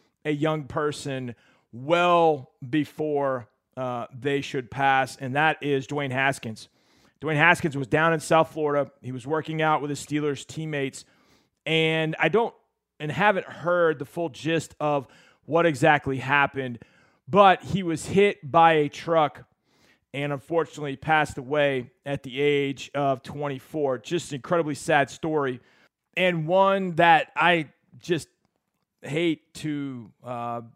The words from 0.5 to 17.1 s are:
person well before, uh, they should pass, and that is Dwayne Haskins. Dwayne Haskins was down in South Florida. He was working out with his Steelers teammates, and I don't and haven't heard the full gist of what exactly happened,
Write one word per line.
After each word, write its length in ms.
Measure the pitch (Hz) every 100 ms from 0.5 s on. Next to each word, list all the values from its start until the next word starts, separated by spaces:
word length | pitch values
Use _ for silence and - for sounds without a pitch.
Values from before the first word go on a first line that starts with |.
| 156
person 680 | 131 165 151 139 143 131 123 110 _ _ _
well 800 | 113 135 175 175 175 165 147 127 _ 131
before, 800 | 151 143 - 151 143 139 131 117 _ _ -
uh, 300 | 127 123 117 127
they 220 | 135 143
should 300 | 139 143 120
pass, 460 | 135 139 165 165 -
and 200 | 135 135
that 220 | 156 151
is 240 | 143 139 135
Dwayne 240 | 147 139
Haskins. 580 | 127 135 131 120 110 - _ _ _ _ _
Dwayne 160 | 151 151
Haskins 400 | 165 175 170 139
was 100 | 127
down 260 | 151 160
in 60 | 165
South 300 | - 165 160
Florida. 400 | 156 151 143 139 _
He 100 | 120
was 140 | 131 123
working 340 | 156 151 160
out 220 | 156 151
with 80 | 147
his 140 | 139
Steelers 420 | - 147 147 135 -
teammates, 580 | - 160 147 135 - - _ _ _ _ _ -
and 500 | 160 160 160 156 160
I 120 | 165
don't 240 | 190 233 - _ _ _ _
and 120 | 151
haven't 340 | 131 208 190 -
heard 540 | - 160 175 170 151
the 40 |
full 240 | 139 - 170
gist 460 | 117 135 165 - -
of 260 | 151 147 127 _ _ _
what 220 | - 156 170
exactly 500 | 139 156 147 139 135
happened, 640 | 123 143 139 135 127 120 - _ _